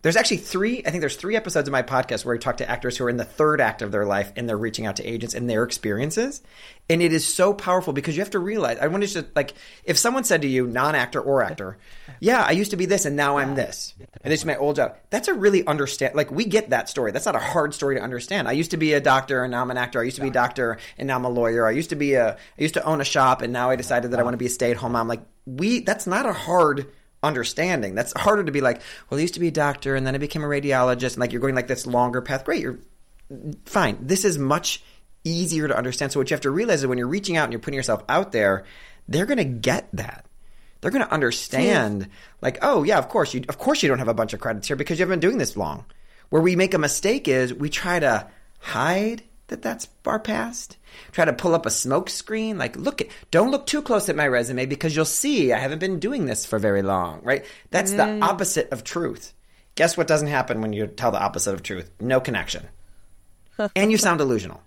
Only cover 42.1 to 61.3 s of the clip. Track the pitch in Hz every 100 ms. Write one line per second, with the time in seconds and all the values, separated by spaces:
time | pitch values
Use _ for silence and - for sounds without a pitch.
42.1 | - - - - 131 - 247 147 208 -
43.1 | 233 147 127 120 131 247 294 156 127 117
44.1 | 110 110 101 110 107 - 139 147 165 180
45.1 | 185 170 247 131 - 82 73 - - -
46.1 | - - 151 170 180 185 185 147 - 196
47.1 | 262 208 131 127 123 147 - 175 175 143
48.1 | 110 - - - - - 110 143 185 214
49.1 | 226 - - - - 226 226 - _ -
50.1 | 220 220 220 233 240 - - - - -
51.1 | - 160 127 180 165 - - 123 139 185
52.1 | - - 220 220 202 123 - 156 - -
53.1 | - - 165 226 269 - 294 294 220 190
54.1 | 151 147 123 120 127 127 143 165 151 156
55.1 | - 277 277 135 110 135 156 185 185 196
56.1 | 277 151 107 - 110 104 98 98 95 87
57.1 | 78 117 139 - - - 175 190 202 214
58.1 | 214 170 190 185 - - 123 - 175 160
59.1 | 113 - - _ _ _ - 165 - 165
60.1 | 156 147 143 127 110 110 104 107 - 120
61.1 | 101 98